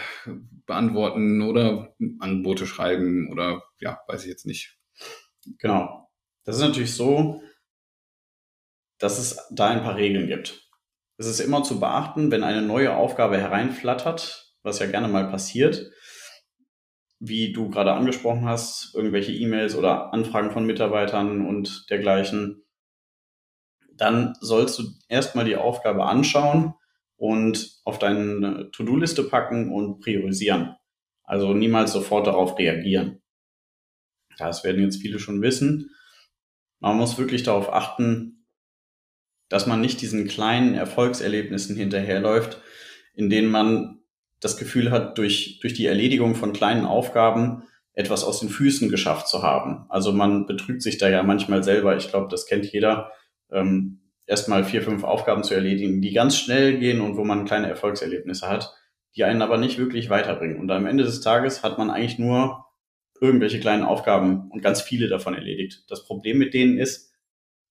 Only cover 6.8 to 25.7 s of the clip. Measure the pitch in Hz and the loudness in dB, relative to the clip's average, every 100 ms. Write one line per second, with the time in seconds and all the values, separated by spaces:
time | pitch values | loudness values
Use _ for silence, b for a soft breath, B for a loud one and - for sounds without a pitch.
6.8 | 117 - 123 147 156 B B B _ _ | -2 -2 2 4 2 B B B _ _
7.8 | _ _ _ _ _ _ _ _ _ _ | _ _ _ _ _ _ _ _ _ _
8.8 | _ - 101 107 123 - - 113 104 117 | _ -4 -4 -2 -6 -8 -12 0 2 2
9.8 | 117 104 104 95 82 - - - _ _ | -2 -2 0 0 -2 -4 -8 -16 _ _
10.8 | _ _ _ - 113 110 - 143 139 110 | _ _ _ -10 -6 -4 0 0 0 -2
11.8 | - 98 147 156 151 110 104 107 107 117 | -2 -2 -4 -2 0 2 0 0 0 2
12.8 | 135 - 117 - 113 98 95 98 127 - | 2 2 0 2 2 2 0 0 -2 -2
13.8 | 123 - 165 165 - - _ _ 104 101 | -2 -2 -2 -4 -8 -12 _ _ -6 -4
14.8 | 101 101 113 98 95 95 - 117 151 - | -2 -2 0 0 0 -4 -6 2 2 2
15.8 | - B B B B B _ _ _ _ | -8 B B B B B _ _ _ _
16.8 | _ _ _ - 113 113 110 113 110 104 | _ _ _ -16 -8 -4 -2 -4 -4 0
17.8 | 95 - 127 127 117 120 120 117 - - | 2 2 2 0 -2 0 0 -2 -4 -10
18.8 | - - 107 101 101 - 117 110 107 - | -10 -4 0 0 -2 -4 -2 0 -2 0
19.8 | 92 - - 113 113 110 104 107 113 107 | 2 0 -2 -2 -2 -2 -2 -2 -2 0
20.8 | 107 104 101 107 104 104 90 101 95 - | 0 2 0 0 0 0 -2 -2 -4 -10
21.8 | - 104 101 98 98 104 101 - _ _ | -4 -2 2 2 2 -2 -6 -10 _ _
22.8 | _ _ _ _ _ _ _ _ _ _ | _ _ _ _ _ _ _ _ _ _
23.8 | _ - 110 117 123 - 104 113 127 - | _ -2 2 2 0 -4 0 2 2 0
24.8 | 107 - - 123 123 123 113 - 117 | -8 -12 -4 -2 0 0 0 0 0